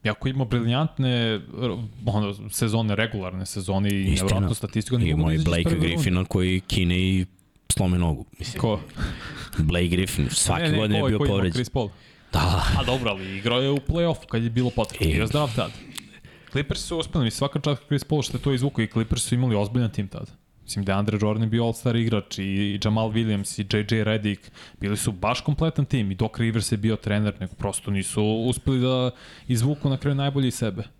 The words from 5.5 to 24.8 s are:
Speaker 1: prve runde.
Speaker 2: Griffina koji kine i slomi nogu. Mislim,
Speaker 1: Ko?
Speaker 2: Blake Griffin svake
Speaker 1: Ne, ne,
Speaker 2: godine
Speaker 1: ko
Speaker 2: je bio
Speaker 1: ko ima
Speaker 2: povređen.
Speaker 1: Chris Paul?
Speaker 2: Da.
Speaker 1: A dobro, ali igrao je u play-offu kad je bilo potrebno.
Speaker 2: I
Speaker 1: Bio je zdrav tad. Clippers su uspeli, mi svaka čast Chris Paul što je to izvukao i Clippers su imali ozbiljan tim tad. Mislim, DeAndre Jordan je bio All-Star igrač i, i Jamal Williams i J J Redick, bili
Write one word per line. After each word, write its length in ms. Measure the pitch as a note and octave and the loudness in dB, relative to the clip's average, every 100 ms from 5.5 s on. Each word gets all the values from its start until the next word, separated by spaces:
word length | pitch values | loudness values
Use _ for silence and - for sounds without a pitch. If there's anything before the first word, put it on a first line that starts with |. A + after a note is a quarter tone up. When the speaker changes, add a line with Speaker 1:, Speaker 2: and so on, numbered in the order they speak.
| E2+ E2+ | 2 2
Speaker 1:
prve 100 | E2+ | 2
runde. 120 | E2+ | 0
Speaker 2:
Griffina 380 | E2+ D3 F2+ F#2 | 0 2 0 0
koji 340 | G2 F#2 F#2 | 0 2 0
kine 400 | - - F2+ F2+ | 0 0 2 2
i 260 | F#2 F#2+ F2+ _ _ _ _ | 2 2 0 _ _ _ _
slomi 280 | - F#2+ F2+ | 0 2 4
nogu. 280 | F2 D2 - - | 2 0 -6 -10
Mislim, 220 | - - | -10 -4
Speaker 1:
Ko? 180 | A#2+ G#2 - - - - - - - - | -2 -2 -4 -6 -6 -6 -12 -14 -12 -2
Speaker 2:
Blake 300 | D#2 F2 F2 | 0 2 2
Griffin 400 | F2+ F#2+ - C#2+ | 2 0 0 -2
svake 340 | - - F2 | 0 0 0
Speaker 1:
Ne, 60 | E3+ | 2
ne, 80 | D3+ | 0
Speaker 2:
godine 220 | G#2+ G#2 | 2 2
Speaker 1:
ko 60 | C3 | 2
Speaker 2:
je 20 | |
bio 80 | G#2+ | 2
Speaker 1:
ko 60 | D3 | 2
ima 80 | |
Speaker 2:
povređen. 200 | G2 F#2+ | 2 2
Speaker 1:
Chris 160 | E2+ B2 | 0 -2
Paul? 200 | C3+ G#2+ - - - - | -2 -4 -6 -20 -20 -6
Speaker 2:
Da. 300 | E2 D#2 F2+ - - | 0 2 2 2 0
Speaker 1:
A 60 | |
dobro, 260 | B2 C3 A#2 | 0 0 0
ali 280 | G2 F#2+ G2 | -4 -6 -4
igrao 240 | G#2+ A#2+ | 0 2
je 80 | C3+ | 2
u 80 | C#3+ | 0
play-offu 480 | - D#3+ E3+ D#3+ - | 0 0 2 0 -2
kad 160 | A2+ | -2
je 60 | A#2 | 0
bilo 200 | A2+ B2 | 2 0
potrebno. 380 | - A2 - E2 | 0 -4 0 0
Speaker 2:
I 60 | |
Speaker 1:
Bio 80 | D#2 | 2
je 60 | A2 | 0
zdrav 280 | D3 D3 A#2+ | 0 0 -2
tad. 160 | F#2+ - - - - - - - - | -4 -6 -16 -16 -18 -20 -20 -20 -8
Clippers 300 | C3+ D3 - | -6 -4 -6
su 160 | - E3+ | -4 -4
uspeli, 260 | D#3+ F3 A#2+ | -2 0 0
mi 60 | |
svaka 280 | - C#3 D#3 | 0 -2 0
čast 220 | D3 C#3 | -2 -2
Chris 200 | - C#3+ | -2 -4
Paul 180 | - D3+ | 0 -2
što 160 | C3 B2+ | 0 -2
je 40 | |
to 120 | - | 0
izvukao 300 | C3+ C3+ - | 0 0 0
i 40 | A2 | 0
Clippers 360 | - A2+ A#2+ | 0 0 -2
su 120 | - A#2+ | 0 2
imali 200 | B2+ G#2+ | 2 2
ozbiljan 340 | G2+ B2 A#2 | 2 0 0
tim 160 | - G2 | -2 -6
tad. 240 | - - - _ _ | -6 -12 -16 _ _
Mislim, 220 | - - G2 | -10 -4 0
DeAndre 320 | G2 G2+ G#2+ | 0 2 2
Jordan 260 | G#2 G#2+ | 2 2
je 60 | A2 | 2
bio 140 | A2+ | 2
All-Star 320 | A#2 A2+ B2+ A#2 | 0 0 0 2
igrač 440 | A2+ G#2+ - - | 2 0 -2 -6
i, 40 | |
i 360 | G2 G2 G2+ G2 | -2 0 0 0
Jamal 260 | G#2+ A2 A2 | 2 2 2
Williams 500 | G#2+ A2+ G#2 G2 - | 0 2 0 -2 -6
i 60 | G2 | 0
J 140 | A2 G#2 | 0 2
J 140 | A2+ | 0
Redick, 380 | G#2+ A2 G#2 G2 - - - | 2 2 0 -2 -6 -20 -20
bili 180 | - | -8